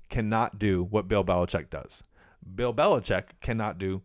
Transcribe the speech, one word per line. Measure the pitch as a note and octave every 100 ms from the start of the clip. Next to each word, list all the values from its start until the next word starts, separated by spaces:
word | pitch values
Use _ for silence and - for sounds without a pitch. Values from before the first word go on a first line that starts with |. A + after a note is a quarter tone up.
| -
cannot | A#2+ A2 A2+ A#2 G2
do | G#2 F#2
what | F2+ G#2 F#2+
Bill | G#2
Belichick | F2+ F2+ F2 F#2 D2+
does. | D2+ - - - _ - _ - F#2+
Bill | B2
Belichick | A#2 F3 D3+ - F#2+ - -
cannot | - A2+ G#2+ F2
do | F#2+ F#2+